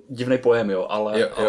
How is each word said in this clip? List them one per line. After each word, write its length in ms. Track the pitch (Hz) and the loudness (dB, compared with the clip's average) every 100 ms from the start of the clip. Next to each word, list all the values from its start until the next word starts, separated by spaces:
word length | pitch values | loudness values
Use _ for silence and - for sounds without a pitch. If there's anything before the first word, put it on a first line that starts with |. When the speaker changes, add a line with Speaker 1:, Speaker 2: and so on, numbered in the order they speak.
| - | -14
Speaker 1:
divný 280 | 123 123 131 | -8 -2 2
pojem, 320 | 123 117 104 | 4 2 2
jo, 180 | 95 - | -2 -2
ale, 300 | 107 107 107 | -4 -2 0
Speaker 2:
Jo, 80 | 107 | -2
jo, 60 | - | 0